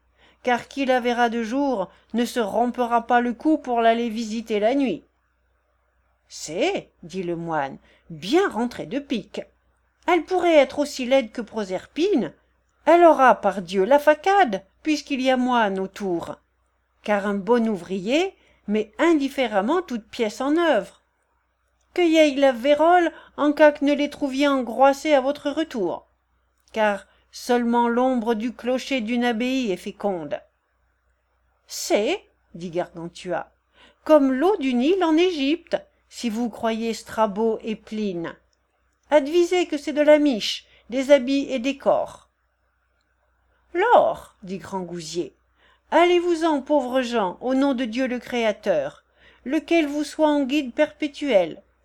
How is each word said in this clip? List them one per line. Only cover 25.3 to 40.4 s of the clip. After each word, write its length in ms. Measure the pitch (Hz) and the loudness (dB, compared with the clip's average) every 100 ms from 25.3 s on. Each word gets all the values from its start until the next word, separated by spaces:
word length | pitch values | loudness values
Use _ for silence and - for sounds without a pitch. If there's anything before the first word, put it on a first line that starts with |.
| 285 285 | -4 -6
retour, 560 | 294 311 226 170 113 _ _ _ _ _ _ _ | -4 -6 -4 -4 -6 _ _ _ _ _ _ _
car 340 | 139 208 196 - _ _ | -2 0 -2 -10 _ _
seulement 560 | - - 247 233 240 240 | -14 -2 0 2 2 2
l'ombre 460 | 233 262 247 214 | 2 0 0 -2
du 180 | 220 240 | -4 -4
clocher 480 | - 233 254 - 262 | -8 -4 -4 -4 -4
d'une 240 | 214 240 | -2 -2
abbaye 480 | 240 220 247 262 226 | -2 -2 -2 -2 -2
est 40 | 180 | -4
féconde. 640 | 208 - 202 175 147 - _ _ _ _ _ _ _ _ _ _ _ _ _ | -8 -6 -6 -6 -8 -12 _ _ _ _ _ _ _ _ _ _ _ _ _
C'est, 560 | - - 311 240 403 _ _ _ | -12 -2 0 0 -4 _ _ _
dit 160 | 175 180 | -14 -8
Gargantua, 800 | 170 160 170 170 - 180 160 - _ _ _ - _ | -6 -8 -10 -14 -14 -8 -8 -8 _ _ _ -20 _
comme 280 | - 302 269 | 4 4 4
l'eau 240 | 254 349 392 | 2 0 0
du 160 | 269 | 0
Nil 280 | 240 285 392 | 0 2 2
en 140 | 330 311 | 2 2
Égypte, 600 | 359 311 269 330 - - - _ _ | 2 0 -2 -2 -4 -8 -8 _ _
si 220 | - 240 | -8 -6
vous 180 | 220 240 | -4 -6
croyez 440 | - 226 226 226 | -4 -4 -4 -6
Strabo 640 | 220 - - 220 196 226 220 | -6 -8 -2 -2 0 -2 -2
et 140 | 226 214 | -6 -10
Pline. 580 | - 214 208 170 156 - _ _ _ _ _ _ - | -8 -6 -6 -6 -8 -12 _ _ _ _ _ _ 2
Advisez 560 | 294 277 349 339 359 349 | 2 2 0 2 0 -2
que 120 | 294 | -4
c'est 140 | 320 | -4
de 100 | 285 | 0
la 160 | 294 302 | 4 6
miche, 480 | 294 214 | 4 0